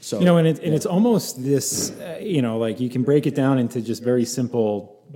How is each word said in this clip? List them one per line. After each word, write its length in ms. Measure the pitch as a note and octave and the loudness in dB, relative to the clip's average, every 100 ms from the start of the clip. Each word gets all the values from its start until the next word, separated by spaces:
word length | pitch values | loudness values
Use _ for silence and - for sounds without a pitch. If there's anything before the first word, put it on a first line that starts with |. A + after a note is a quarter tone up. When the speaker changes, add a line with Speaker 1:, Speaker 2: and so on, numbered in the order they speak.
Speaker 1:
so, 180 | - G#3+ | -8 2
Speaker 2:
You 40 | |
know, 120 | F3+ E3+ | 4 6
and 100 | D#3+ | 4
it, 120 | D#3 | 0
and 100 | E3+ | 0
Speaker 1:
yeah. 60 | |
Speaker 2:
it's 120 | D3+ G3+ | 0 0
almost 560 | F3+ A#3+ G3+ - C3 | 2 4 2 -2 -6
this, 480 | C3 C#3 - - - - | 0 0 0 -4 -6 -8
uh, 200 | - D#3+ | -14 -10
you 220 | G#3+ D#3+ | -2 0
know, 160 | A#2+ A2+ | 0 0
like, 200 | A2+ G#2+ | -2 -2
you 100 | B2 | -4
can 120 | B2+ | -2
break 240 | B2 D3 D3+ | 2 2 2
it 80 | |
down 240 | - C3+ C3 | 0 2 2
into 220 | A#2 B2+ | 0 -4
just 220 | A2 G#2+ | -6 -4
very 220 | A#2 B2 | 0 0
simple 800 | A#2 - A#2+ A#2+ G#2+ G#2 F#2 - - | 0 -2 -2 0 0 -2 -8 -18 -14